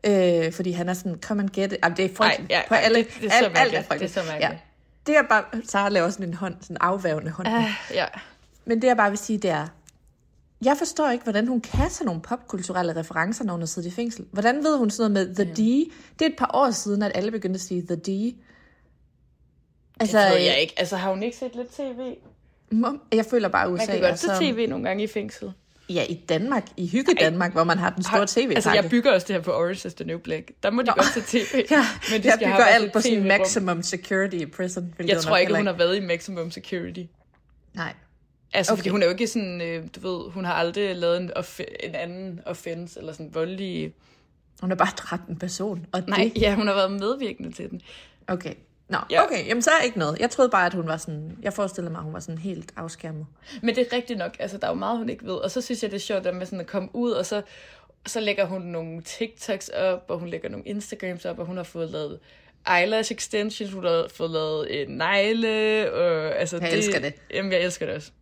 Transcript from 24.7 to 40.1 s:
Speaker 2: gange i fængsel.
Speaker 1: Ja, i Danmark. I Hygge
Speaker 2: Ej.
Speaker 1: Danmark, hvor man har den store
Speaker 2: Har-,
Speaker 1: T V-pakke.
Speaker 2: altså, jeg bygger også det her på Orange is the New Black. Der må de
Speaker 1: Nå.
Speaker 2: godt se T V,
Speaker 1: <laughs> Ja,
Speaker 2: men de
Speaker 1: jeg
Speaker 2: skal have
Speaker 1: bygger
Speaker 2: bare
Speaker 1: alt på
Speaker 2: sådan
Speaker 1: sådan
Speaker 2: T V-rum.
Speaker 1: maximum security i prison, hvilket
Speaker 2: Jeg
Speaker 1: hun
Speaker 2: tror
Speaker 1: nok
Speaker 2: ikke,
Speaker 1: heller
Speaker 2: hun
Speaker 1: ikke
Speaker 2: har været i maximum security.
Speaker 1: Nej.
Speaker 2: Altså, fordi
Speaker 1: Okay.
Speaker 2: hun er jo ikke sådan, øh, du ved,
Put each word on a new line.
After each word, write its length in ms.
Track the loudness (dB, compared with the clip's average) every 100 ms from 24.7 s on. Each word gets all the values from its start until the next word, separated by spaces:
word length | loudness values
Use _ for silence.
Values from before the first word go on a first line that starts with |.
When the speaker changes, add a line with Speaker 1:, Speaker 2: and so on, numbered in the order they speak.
| -2 -2
Speaker 2:
gange 160 | -2
i 40 | -4
fængsel. 440 | -4 -8 -10 -14 -14 _ _ -6
Speaker 1:
Ja, 140 | -2 -2
i 40 | -4 -2
Danmark. 380 | 0 0 -2 -4 -6
I 100 | -2
Hygge 240 | 0 2 4
Speaker 2:
Ej. 60 | 4
Speaker 1:
Danmark, 220 | 4 0
hvor 120 | 2
man 140 | 2 4
har 120 | 2
den 140 | 0
store 140 | 0 2
Speaker 2:
Har-, 60 | 2
Speaker 1:
T 120 | 2
V-pakke. 180 | 2 2
Speaker 2:
altså, 160 | 4
jeg 180 | 4 4
bygger 220 | 4 6
også 160 | 4 2
det 80 | -4
her 60 |
på 80 | 0
Orange 340 | 0 0 -2 -10
is 60 |
the 120 | -10 -8
New 120 | -8
Black. 320 | -6 -8 -8 -4
Der 80 | -2
må 100 | 0
de 60 | 2
Speaker 1:
Nå. 60 |
Speaker 2:
godt 120 | 4 4
se 80 | 2
T 320 | 0 0 2
V, 20 | 0 4
Speaker 1:
<laughs> 60 |
Ja, 140 | 4 4 0 -2
Speaker 2:
men 100 | 2
de 40 | 4
Speaker 1:
jeg 60 |
Speaker 2:
skal 140 | 6 6
have 80 | 8
Speaker 1:
bygger 20 |
Speaker 2:
bare 120 | 8
Speaker 1:
alt 240 | 8 6
på 80 | 2
Speaker 2:
sådan 100 | 2
Speaker 1:
sådan 120 | 2
Speaker 2:
T 20 | 4
V-rum. 140 | 4
Speaker 1:
maximum 440 | 4 2 0 -2
security 520 | -2 -6 -2 0 0 -2
i 100 | -8
prison, 380 | -6 -6 -6 -10 -6
hvilket 140 | 0
Speaker 2:
Jeg 80 | 2
Speaker 1:
hun 60 |
Speaker 2:
tror 60 | 4
Speaker 1:
nok 80 | 4
Speaker 2:
ikke, 80 | 4 2
Speaker 1:
heller 40 |
Speaker 2:
hun 80 | 2
Speaker 1:
ikke 160 | 2
Speaker 2:
har 40 | 2
været 100 | 2
i 20 | -2
maximum 440 | -4 -4 -8 -8
security. 520 | -10 -8 -8 -6 -10 -14 _ _ _ _ _ _
Speaker 1:
Nej. 200 | -10 -10 -10 _ _ _ _ _
Speaker 2:
Altså, 220 | 0 2 2
fordi 60 | 2
Speaker 1:
Okay. 20 |
Speaker 2:
hun 100 | 2
er 40 | 2
jo 60 |
ikke 160 | 2 -2
sådan, 340 | -2 -4 -6
øh, 220 | -6 -6 -10 -10
du 40 |
ved, 320 | -8